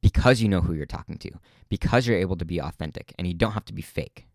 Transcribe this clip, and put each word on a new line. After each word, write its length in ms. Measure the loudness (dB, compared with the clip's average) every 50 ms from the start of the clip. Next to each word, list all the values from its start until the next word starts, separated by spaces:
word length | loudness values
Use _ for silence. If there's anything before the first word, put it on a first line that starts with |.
because 400 | 4 4 4 6 6 6 6 6
you 80 | 4 4
know 120 | 4 4
who 120 | 2 0 0
you're 140 | -2 -4
talking 320 | -6 -8 -10 -10 -10 -12 -12
to, 120 | -12 -14 -14 -16 -20 _ _ _ -6 _
because 380 | -4 -2 0 2 2 2 4
you're 100 | 4 2
able 200 | 2 2 0 -2
to 80 | -4 -4
be 160 | -4 -4 -4
authentic 520 | -4 -6 -8 _ -8 -8 -8 -10 -16 -16 -10 -6
and 80 | -4
you 80 | -4 0
don't 180 | 0 0 0 0
have 120 | -6 -8
to 80 | -8 -12
be 80 | -12 -12
fake 440 | -8 -6 -8 -8 -8 _ -20 -20 _ _